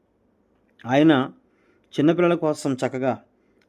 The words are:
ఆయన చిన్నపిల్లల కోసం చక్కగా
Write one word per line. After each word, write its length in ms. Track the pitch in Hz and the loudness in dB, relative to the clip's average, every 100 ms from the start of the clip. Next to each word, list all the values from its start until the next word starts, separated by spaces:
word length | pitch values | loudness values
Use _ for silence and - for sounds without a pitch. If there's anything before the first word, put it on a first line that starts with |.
| _ _ _ _ _ _ _ _ 117 | _ _ _ _ _ _ _ _ -2
ఆయన 460 | 135 156 139 135 - _ _ _ _ _ - | 2 4 4 0 -8 _ _ _ _ _ -2
చిన్నపిల్లల 340 | 147 165 175 | 0 2 0
కోసం 400 | 170 156 151 147 | 0 -2 -4 -6
చక్కగా 500 | 127 131 127 131 107 _ _ _ _ | -4 -6 -4 -4 -6 _ _ _ _